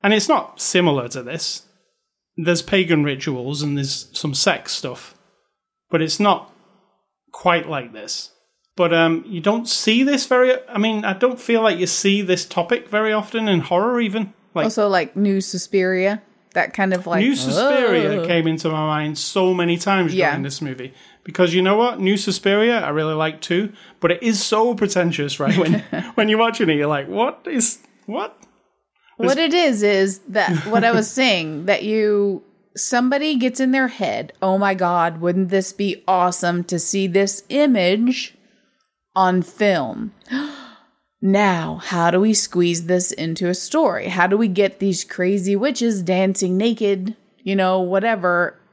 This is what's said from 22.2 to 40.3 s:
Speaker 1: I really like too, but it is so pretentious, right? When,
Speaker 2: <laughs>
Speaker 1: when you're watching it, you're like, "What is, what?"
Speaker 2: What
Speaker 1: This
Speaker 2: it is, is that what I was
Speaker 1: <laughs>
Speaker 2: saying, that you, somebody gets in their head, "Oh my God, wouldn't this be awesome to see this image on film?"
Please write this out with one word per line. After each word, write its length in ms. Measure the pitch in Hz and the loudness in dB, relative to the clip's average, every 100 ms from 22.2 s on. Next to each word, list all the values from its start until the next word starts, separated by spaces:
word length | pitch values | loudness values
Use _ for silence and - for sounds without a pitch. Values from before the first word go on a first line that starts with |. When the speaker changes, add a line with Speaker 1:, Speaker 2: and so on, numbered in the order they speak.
| 202 185 196 202 226 233 | -2 -2 0 2 2 0
Speaker 1:
I 100 | 147 | -2
really 240 | 151 156 | -2 -2
like 260 | 156 156 156 | -2 -4 -4
too, 320 | - 175 214 - - - | -2 -2 -2 -8 -20 -4
but 140 | 170 | 0
it 100 | 175 | 0
is 180 | 233 208 | 0 0
so 320 | - 214 233 | 0 2 2
pretentious, 680 | 233 202 190 170 151 143 - | 2 0 0 0 -2 -4 -2
right? 180 | 143 185 | 0 2
When, 220 | 165 208 | 2 0
Speaker 2:
<laughs> 340 | - 156 185 | -2 -8 -4
Speaker 1:
when 140 | - 214 | 0 2
you're 100 | 214 | 4
watching 320 | 233 226 185 | 2 2 0
it, 60 | 147 | 2
you're 100 | 147 | 0
like, 220 | 147 139 | -2 -4
"What 360 | 202 254 - - | -2 -2 -2 -6
is, 300 | 269 - - _ _ - | -2 -2 -4 _ _ -10
what?" 300 | 247 415 _ _ _ _ _ _ _ _ - | -8 -8 _ _ _ _ _ _ _ _ -2
Speaker 2:
What 160 | 240 285 | 0 2
Speaker 1:
This 100 | 330 | 2
Speaker 2:
it 80 | |
is, 280 | 349 320 220 | 4 2 4
is 360 | 208 196 190 190 - | 2 4 2 -2 -4
that 240 | 208 175 160 160 | -2 0 0 0
what 160 | 214 | 2
I 80 | 226 | 2
was 180 | 226 220 | 2 0
Speaker 1:
<laughs> 100 | 269 | 0
Speaker 2:
saying, 440 | 262 185 160 151 180 | 2 2 -2 -6 -2
that 160 | 202 | -2
you, 640 | 208 220 214 208 202 185 _ _ _ - | 0 0 2 2 0 -2 _ _ _ -10
somebody 580 | - 240 254 277 311 277 | -2 0 0 0 0 0
gets 220 | 254 262 | 0 0
in 140 | 262 | 0
their 160 | 262 262 | 2 0
head, 440 | - 185 107 147 - | -2 -4 -4 -8 -4
"Oh 160 | 190 190 | 0 2
my 160 | 196 | 0
God, 460 | 190 175 175 170 165 | 0 0 2 0 0
wouldn't 280 | 170 180 185 | -2 0 0
this 240 | 196 190 | 0 -2
be 320 | - 202 - - | -4 -4 -4 0
awesome 560 | 185 180 175 175 175 | 2 2 0 -2 -2
to 140 | 175 170 | -4 -4
see 300 | - 196 190 | -2 -2 0
this 340 | 185 196 - _ | 2 0 -4 _
image 840 | 269 294 233 180 208 240 254 - _ _ _ _ _ _ _ _ 190 | 0 2 4 4 2 0 -2 -8 _ _ _ _ _ _ _ _ 0
on 260 | 185 185 | 2 2
film?" 720 | 170 - 208 170 123 - 202 _ - | -2 0 2 2 -2 -8 -12 _ -8